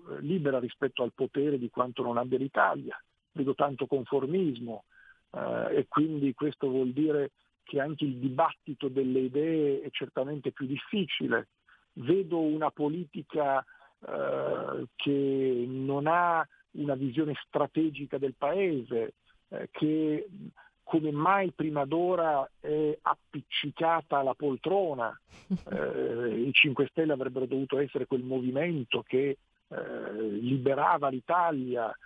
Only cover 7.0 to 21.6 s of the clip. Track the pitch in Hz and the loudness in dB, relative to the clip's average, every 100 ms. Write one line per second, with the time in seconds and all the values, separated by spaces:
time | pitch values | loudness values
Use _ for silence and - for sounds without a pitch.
7 | 156 147 139 _ _ _ - 143 147 147 | 2 2 -2 _ _ _ -6 -2 -2 -2
8 | 147 123 131 131 160 - - 139 139 131 | -4 -2 -2 2 2 0 -12 -6 -4 0
9 | 131 131 127 139 160 160 147 139 139 - | 0 2 0 0 0 2 2 0 -4 -8
10 | 127 - 131 147 131 - 131 139 - 214 | -6 -4 -4 -4 -6 -6 -4 -6 -4 -4
11 | 170 - 139 117 - _ _ - _ - | -2 -2 0 0 -2 _ _ -20 _ -6
12 | 123 185 170 170 156 156 151 - 147 165 | 2 2 2 0 2 2 0 0 -2 -2
13 | 165 - 147 160 143 135 - - - _ | -6 -10 -6 -2 2 2 0 -10 -20 _
14 | - 151 139 139 135 131 135 139 127 - | -10 -4 -2 -2 -2 -2 -4 -6 -8 -6
15 | 143 139 139 135 131 123 123 131 135 139 | -2 0 2 2 2 0 -2 -4 -2 0
16 | 147 170 175 165 151 _ _ - 147 131 | 2 4 4 2 -2 _ _ -6 -2 -2
17 | 135 123 151 143 - 147 143 156 160 143 | -2 0 -2 -2 -4 -2 0 2 0 -2
18 | 139 143 135 123 143 180 190 143 113 117 | -6 -4 -4 -2 -2 2 0 0 -2 -2
19 | 110 - _ _ _ - - - 156 156 | -4 -8 _ _ _ -12 -10 -2 0 2
20 | 156 151 196 170 147 - - _ - 165 | 2 0 -4 -12 -16 -18 -20 _ -2 0
21 | 151 147 170 202 185 - | 0 0 4 4 2 -2